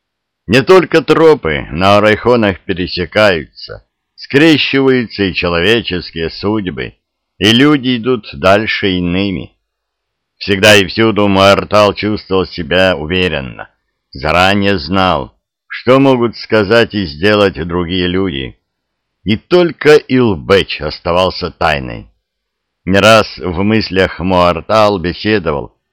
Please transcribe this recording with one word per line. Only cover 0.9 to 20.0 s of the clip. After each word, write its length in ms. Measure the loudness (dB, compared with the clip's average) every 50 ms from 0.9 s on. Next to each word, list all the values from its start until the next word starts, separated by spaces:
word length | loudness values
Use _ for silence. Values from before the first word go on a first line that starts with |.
| 0 0 2
тропы 640 | 2 2 4 6 4 4 4 0 -4 -4 -4 -6 -8
на 280 | -4 0 2 4 4 6
Арайхонах 640 | 4 4 2 2 2 0 2 2 2 0 -2 -4
пересекаются, 1300 | _ -8 -6 -6 -6 -6 -6 -8 -8 -4 0 2 2 2 2 0 -4 -10 _ -20 -20 -20 -20 -20 _ _ _ _ _ _ _
скрещиваются 1120 | _ -14 -4 0 2 4 4 4 2 0 -2 -2 0 2 2 2 0 -2 -4 -4 -4 -4
и 100 | -2 -2
человеческие 960 | -4 -4 -2 -2 0 0 2 0 0 -2 -4 -8 -8 -8 -10 -10 -8 -8 -8
судьбы — 640 | -8 -6 -6 -4 -4 -4 -6 -8 -8 -10 -12 -12 -14 _ _ _ _ _ _ _ _ _
и 140 | 0 2 2
люди 440 | 4 4 4 2 2 0 -2 -4
идут 320 | -2 -2 -2 -2 -4 -4 -12 -10
дальше 580 | -2 2 2 2 2 2 -2 -4 -4 -2 -2 -2
иными. 640 | -2 -2 -2 -2 -2 -2 -4 -4 -8 -10 -14 _ _ _ _ _ _ _ _ _ _ _ _ _ _ _ _ _ _
Всегда 380 | -4 -4 -2 2 4 4 4
и 100 | 4 2
всюду 420 | 0 -2 0 0 0 2 2 0 2
Муартал 680 | 2 4 4 4 4 2 0 0 2 2 2 2 0
чувствовал 520 | -2 -4 -4 -6 -6 -6 -4 -2 -2 -2
себя 500 | -4 -6 -10 -6 -4 -2 -2 0 0 -2
уверенно, 720 | -4 -4 -4 -2 -2 -2 -2 -4 -6 -8 -10 -14 -16 -18 -20 _ _ _ _ _ _ _ _ -18
заранее 680 | -8 -4 -2 0 2 2 2 2 0 0 0 -2 -2
знал, 560 | -4 -4 -2 0 0 0 0 -2 -4 -8 _ _ _ _ _ _ _
что 320 | _ -16 -6 0 2 4 4
могут 380 | 4 4 2 2 0 -4 -4
сказать 580 | -8 -6 -2 0 0 2 2 2 2 2 0 -4
и 120 | -6 -6
сделать 480 | -6 -6 -2 0 0 2 2 2 0 0 -4 -8
другие 400 | -6 -4 -4 -4 -4 -4 -4 -4
люди. 520 | -2 -2 -2 -4 -4 -6 -8 -10 -10 -14 _ _ _ _ _ _ _ _ _ _ _ _ _ _
И 140 | -4 -4
только 600 | -4 -2 _ 2 2 2 0 -2 -2 2 4 4
Илбеч 840 | 4